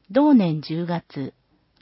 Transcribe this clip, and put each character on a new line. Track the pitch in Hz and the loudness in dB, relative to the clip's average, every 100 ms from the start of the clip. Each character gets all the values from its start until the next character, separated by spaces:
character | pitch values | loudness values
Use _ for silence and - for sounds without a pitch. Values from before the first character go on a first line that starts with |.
| - | -6
同 | 214 302 | 0 4
年 | 262 175 156 | 4 4 -2
十 | 135 160 170 | -6 -8 -6
月、 | 170 - 147 135 - _ _ _ _ | -8 -10 -12 -12 -14 _ _ _ _